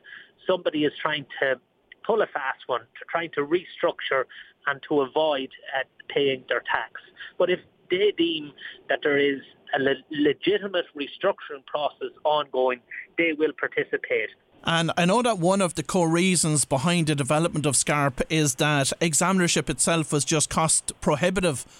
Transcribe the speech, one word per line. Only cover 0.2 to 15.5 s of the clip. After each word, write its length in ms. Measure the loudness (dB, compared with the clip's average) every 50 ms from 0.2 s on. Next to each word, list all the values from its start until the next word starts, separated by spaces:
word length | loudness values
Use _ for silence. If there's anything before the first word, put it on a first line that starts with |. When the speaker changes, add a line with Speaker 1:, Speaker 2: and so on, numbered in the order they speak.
| -20 _ _ _ -2
Speaker 1:
somebody 380 | 0 0 0 0 -2 0 2 0
is 80 | 0 0 -2
trying 240 | -4 -2 -2 -4 -6 -10 -4 -2
to 160 | 0 0 0 -2 _ _ _ _ _ _ -20 _
pull 200 | -2 -2 0 0
a 40 | 0
fast 340 | -2 -2 -6 -6 -6 -8 -8 -4
one, 160 | -4 -4 -4
to 240 | -4 _ _ -18 -14 -6
trying 200 | -4 -4 -4 -4
to 120 | -4 -4
restructure 840 | -2 0 0 -2 -2 -6 -6 -2 -2 -2 -2 -2 -4 -2 0 0 0 _ -8 -20 -20 -20 _ _ -4
and 140 | -4 -4 -4 -4 0
to 140 | 2 2
avoid, 480 | 2 2 0 0 2 2 0 -2 -4 -8 -14 -18 -14 -6 -6 -6
uh, 40 | -6 _ _ _ -16 -4
paying 340 | 0 0 2 2 0 -2 -4 -4
their 120 | -4 -4
tax. 380 | -2 -2 -2 -2 -4 -6 -14 -20 -20 -20 _ -20 -20 -16 _
But 140 | 0 0 0
if 100 | 0 -4 -4 _ _ _ _ -4
they 240 | -2 2 2 2 2
deem 360 | 2 0 0 0 -6 -8 -12 -16 -16 -18 -18 -18 -16 -4 -4
that 120 | -4 -2
there 160 | 0 0 2 4
is 220 | 2 2 0 -2 -8 -18 -20 _ _ -4 -4
a 60 | 0
le-, 160 | 0 0 0 -2 -4 -8
legitimate 760 | -2 2 2 2 2 2 0 0 0 0 -2 -4 -4 -4 -6 -6 -10
restructuring 680 | -12 -12 -12 -8 -2 -2 -2 -2 -2 -10 -14 -14 -16 _
process 420 | -8 -6 -4 -4 -4 -4 -6 -12 -12 -10 -2 0
ongoing, 560 | 2 2 2 0 0 0 0 2 2 0 -2 _ -18 -16 -16 -16 _ -2 0
they 160 | 0 0 2
will 180 | 0 0 -2
participate. 760 | 0 -4 -6 -4 -2 -4 -4 -2 -4 -6 -4 -2 -2 -2 -2 -4 -10 _ _ _ _ -8 -2
Speaker 2:
And 280 | 0 0 2 0 0 0
I 80 | 2 2
know 160 | 4 4 2
that 180 | 2 2 0 2
one 220 | 2 2